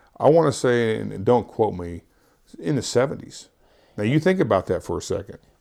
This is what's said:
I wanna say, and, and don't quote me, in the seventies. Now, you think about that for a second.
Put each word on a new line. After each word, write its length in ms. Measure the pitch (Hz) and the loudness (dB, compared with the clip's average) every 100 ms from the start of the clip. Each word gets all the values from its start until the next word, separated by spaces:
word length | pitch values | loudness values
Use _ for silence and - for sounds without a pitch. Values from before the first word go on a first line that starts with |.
| _ - | _ 0
I 120 | 123 | 4
wanna 240 | 170 156 | 6 4
say, 440 | - 131 120 113 110 | 2 2 2 2 -2
and, 120 | 104 | -6
and 140 | 104 98 | -4 2
don't 220 | 120 101 | 2 2
quote 260 | - 107 92 | -2 -2 -2
me, 280 | 87 85 _ _ _ _ _ - | -10 -12 _ _ _ _ _ -12
in 160 | 170 143 | -4 -4
the 60 | |
seventies. 680 | - 120 135 - - - - _ _ _ _ - | -2 0 0 -4 -14 -20 -20 _ _ _ _ -6
Now, 60 | |
you 160 | 104 151 | 0 2
think 200 | 156 190 | 2 0
about 280 | 135 98 - | 2 0 0
that 160 | 90 | -6
for 140 | - 80 | -4 -8
a 40 | |
second. 380 | - 92 - - _ _ | -6 -8 -8 -18 _ _